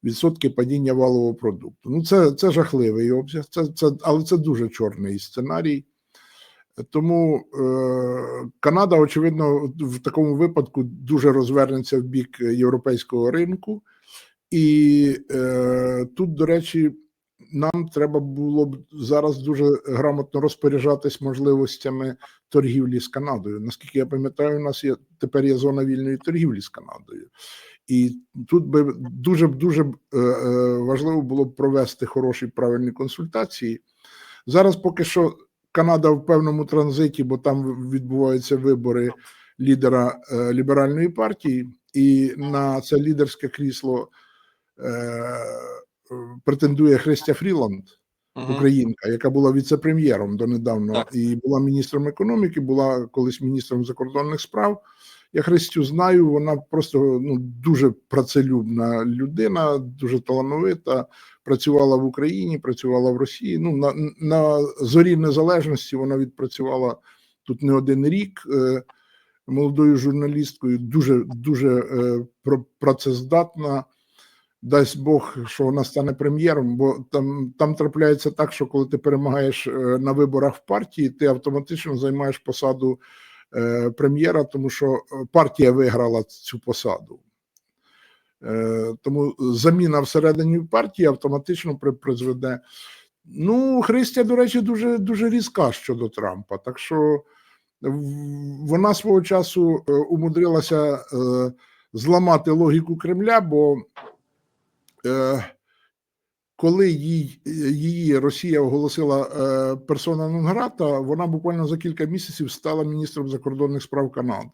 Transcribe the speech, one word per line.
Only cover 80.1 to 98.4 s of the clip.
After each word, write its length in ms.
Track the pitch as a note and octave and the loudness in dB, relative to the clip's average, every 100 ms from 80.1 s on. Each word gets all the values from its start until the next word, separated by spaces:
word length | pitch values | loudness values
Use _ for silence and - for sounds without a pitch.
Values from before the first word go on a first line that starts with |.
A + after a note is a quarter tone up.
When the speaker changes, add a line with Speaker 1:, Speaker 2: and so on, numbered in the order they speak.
Speaker 1:
виборах 440 | C3+ C#3+ C3+ C#3 - | 2 2 2 0 -2
в 100 | _ | _
партії, 440 | G3+ G#3+ - C#3 | -4 -4 -4 -4
ти 160 | B2+ D3 | 0 2
автоматично 720 | B2+ C#3+ C#3 C#3 D#3+ D#3+ C3+ | 2 0 -4 -6 -10 -6 -4
займаєш 420 | C3+ C#3 C#3 C3 | -2 -2 -4 -6
посаду, 600 | - B2 C#3 C3 C3 B2+ _ - - - _ - | -6 -4 -2 0 -2 -2 _ -20 -20 -20 _ -4
е, 340 | A#2 A#2+ A#2+ | -2 0 -2
прем'єра, 540 | A#2 C#3+ C#3+ E3+ E3 | 0 0 2 2 2
тому 260 | C#3+ C#3 C3 | 0 -4 -6
що, 240 | - C#3 | -2 0
е, 320 | C3 - C3+ B2+ | -2 -4 -12 0
партія 400 | E3+ D3+ - C3+ | 4 4 4 4
виграла 500 | B2 C3 A#2 A#2+ A2+ | 6 4 2 0 0
цю 360 | G#2+ - - A#2 | -4 -12 -14 -14
посаду. 600 | - B2 A#2 F#2 - - _ _ _ _ _ _ _ _ _ _ _ _ | -6 -6 -4 -6 -10 -20 _ _ _ _ _ _ _ _ _ _ _ _
Е, 520 | - A2 A2+ A2+ A2+ A2+ | -6 -4 -2 -2 -4 -6
тому 320 | - C#3+ C#3+ - | -4 0 -2 -2
заміна 640 | B2+ A#2+ C#3 F3 F3 D3 | -2 4 4 4 2 2
всередині 600 | C3+ D#3 D#3 D#3 D#3+ E3 | 0 2 2 2 2 0
партії 480 | E3 - - - E3 | 0 -2 -2 2 2
автоматично 680 | C3+ C#3 C#3+ C#3 F3 E3+ C#3+ | 2 -2 -4 -4 -6 -6 -4
при-, 160 | C#3+ | -4
призведе. 680 | B2+ - A#2+ B2+ B2+ C3 B2+ _ - - - _ _ | -4 -4 -4 -4 -4 -6 -8 _ -20 -20 -20 _ _
Ну, 580 | _ - E3 A#3 C4+ B3+ | _ -6 0 0 2 0
Христя, 420 | - A#3+ B3 - | 2 2 0 0
до 120 | A3 B3 | 0 2
речі, 240 | B3 B3 | 2 2
дуже, 380 | G#3 A3+ A#3+ A#3+ | 0 -2 -2 -2
дуже 320 | F#3+ A3 A3+ | -2 0 0
різка 420 | A#3+ G#3+ - C#3+ | 0 -2 0 0
щодо 360 | A2 - A#2+ A#2 | 0 -6 -6 -4
Трампа. 500 | - G#2 F2+ G2+ G2 | -4 -6 -6 -10 -10
Так 200 | - B2+ | -10 -12
що 440 | - D#3 D3+ D3 - _ _ _ _ _ | -6 0 2 0 -4 _ _ _ _ _
в-, 840 | C#3 C#3 C#3+ C#3+ D3 C#3+ | -6 -4 -6 -10 -10 -10